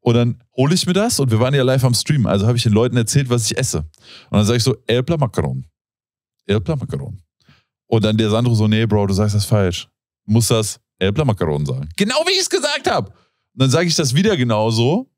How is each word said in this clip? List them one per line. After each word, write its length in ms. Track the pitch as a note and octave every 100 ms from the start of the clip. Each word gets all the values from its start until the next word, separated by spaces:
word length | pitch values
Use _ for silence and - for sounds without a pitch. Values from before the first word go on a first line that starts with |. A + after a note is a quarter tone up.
Und 140 | -
dann 280 | A#2+ E3+ A2 _ -
hole 180 | C3
ich 120 | F3+ -
mir 60 |
das 260 | F3+ A3+ -
und 120 | C3
wir 100 | A2
waren 140 | B2
ja 80 | C#3+
live 180 | B2+ C3
am 120 | B2+
Stream, 320 | A#2+ - D3+ A2+
also 200 | G2 G#2+
habe 100 | A#2+
ich 60 |
den 100 | A#2
Leuten 240 | G#2 B2 A#2+
erzählt, 320 | A2 C#3+ C3+
was 220 | A#2+ G#2+
ich 80 | -
esse. 200 | C3 D#2+ D#2 _ - - _
Und 80 | G2+
dann 60 |
sag 100 | G#2 A#2+
ich 60 |
so, 140 | A2+ B2 -
El 160 | A#2+
Plamacron. 640 | C3 E3 B2+ - D2 C2 C2 _ _ _ _ _ _ _ -
El 140 | G#2
Plamacron. 600 | G2 D#3 A2 D2 E2 - _ _ _ _ _ _ _
Und 180 | A2+
dann 120 | G#2+ G#2+
der 140 | A2
Sandro 240 | G#2+ A#2+
so, 140 | A2+ G#2+
nee, 180 | G#2+ A2+
Bro, 200 | G#2 G2+
du 60 |
sagst 200 | F#2+ G#2
das 100 | G#2
falsch. 440 | G2+ G#2+ F#2+ F2 - _ _ _ -
Du 60 |
musst 180 | G#2+ A2+
das 280 | A#2 G#2 - _ _
El 140 | F#2+
Plamacron 540 | G#2 D3 G2 E2+ D2 C#2+
sagen. 220 | F#2 D#2 -
Genau 200 | G3+ C4+ E4
wie 60 |
ich 80 | G4
es 100 | F#4
gesagt 380 | G4 C4+ D4 D4
hab. 200 | G3 F#2+
Und 60 | - _ _ _
dann 160 | - C3+
sag 140 | D#3+ F3
ich 80 | D#3+
das 180 | D3
wieder 220 | B2+ G3 F#3
genauso. 720 | B2 G#2+ A2 A2+ A#2 F3+ C4+